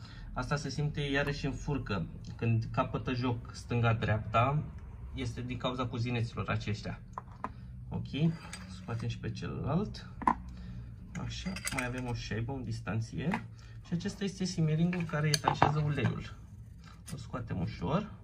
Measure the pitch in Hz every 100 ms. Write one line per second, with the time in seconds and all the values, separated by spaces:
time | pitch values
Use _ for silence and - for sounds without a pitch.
0 | - - - - 123 143 135 - 151 151
1 | 143 139 143 143 143 120 - 139 113 101
2 | 80 - - - 117 113 113 - 127 139
3 | - 123 127 113 - - - 120 117 113
4 | 113 107 - 113 127 151 - - - -
5 | - 131 120 131 123 120 127 127 113 113
6 | 120 120 113 - 98 107 - 104 - -
7 | - - - - - - - - - -
8 | - 131 165 165 - - - - - 117
9 | 117 113 117 - - - - 160 214 -
10 | - - - - - - - - - -
11 | - - 117 - 185 190 - 135 123 127
12 | 123 117 - 107 117 135 113 113 - 107
13 | 110 160 160 226 - - - - - 170
14 | 202 - 202 - 185 - 156 156 175 180
15 | 160 151 151 147 - - - 151 151 139
16 | - 107 - - - - - - - -
17 | - - - 127 - - - - - 175
18 | 214 -